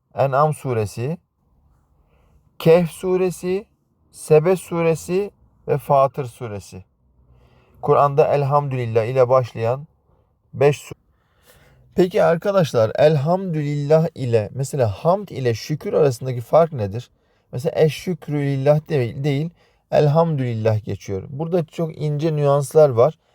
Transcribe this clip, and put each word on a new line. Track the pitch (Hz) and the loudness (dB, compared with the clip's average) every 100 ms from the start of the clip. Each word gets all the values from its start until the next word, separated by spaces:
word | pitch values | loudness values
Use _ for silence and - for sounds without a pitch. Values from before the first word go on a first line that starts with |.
| _ | _
En'am | - 135 131 156 | -4 0 2 0
suresi, | 143 135 113 104 - 127 175 _ _ _ _ _ _ _ _ _ _ _ _ _ - | -2 -4 -4 -4 -6 -8 -10 _ _ _ _ _ _ _ _ _ _ _ _ _ -2
Kehf | 165 170 165 | 4 4 2
suresi, | - 185 185 185 165 180 190 - _ _ _ _ | -4 -4 -2 -2 -4 -6 -6 -8 _ _ _ _
Sebe | - - 156 160 185 | -16 2 4 4 0
suresi | - 170 165 160 - 180 202 - _ _ - | -2 -2 0 0 -2 -4 -4 -10 _ _ -4
ve | 143 | -4
Fatır | - 139 135 - 123 | 2 2 2 -2 -10
suresi. | - 120 101 - 92 - _ _ _ _ _ _ _ _ _ | -12 -12 -12 -14 -20 -20 _ _ _ _ _ _ _ _ _
Kur'an'da | 147 147 143 143 127 | 0 2 4 2 2
elhamdülillah | 139 135 147 143 127 117 113 | 0 0 0 0 -4 -2 -2
ile | 113 131 123 | 0 2 4
başlayan | 131 120 117 113 135 151 _ _ _ _ _ _ | 2 0 -4 -4 -4 -10 _ _ _ _ _ _
beş | 117 143 143 | 0 0 0
su-, | - - _ _ _ _ _ _ _ _ _ - | -8 -20 _ _ _ _ _ _ _ _ _ -2
Peki | 180 208 | 0 2
arkadaşlar, | 165 170 202 196 156 123 110 - | 2 2 0 0 2 2 0 4
elhamdülillah | 151 156 147 185 190 156 147 147 143 156 165 - | 4 4 0 -2 -2 -4 -4 -4 2 2 2 -4
ile, | 123 113 104 | 0 0 0
mesela | 127 139 147 113 | -6 -6 -2 -2
hamd | 95 160 196 202 | 0 -2 -2 -4
ile | 113 120 | -4 -2
şükür | 110 - 151 208 | -2 -6 -8 -2
arasındaki | 196 147 120 127 123 | 0 0 0 -8 -10
fark | 117 151 165 | 2 2 2
nedir? | 135 101 110 - _ _ _ _ | -2 -6 -8 -12 _ _ _ _
Mesela | 123 127 - | -6 -4 2
eşşükrü | 156 - - 170 - 147 | 0 0 -8 -8 -6 -4
lillah | 143 139 135 151 - | -2 0 2 0 0
değil, | 151 120 - | -2 -2 -4
değil, | 147 139 165 - _ _ _ | -2 -2 -4 -10 _ _ _
elhamdülillah | 139 147 156 170 151 123 113 110 107 - | 2 4 2 2 -2 -4 -2 -2 -2 -4
geçiyor. | 101 - 95 - | -10 -8 -8 -8
Burada | 135 165 180 156 | -10 -4 -4 -4
çok | - 160 - | -6 -8 -6
ince | 151 147 160 151 | -6 -2 -2 0
nüanslar | 143 143 139 156 147 | 0 0 2 6 6
var. | 113 135 - _ | 6 2 0 _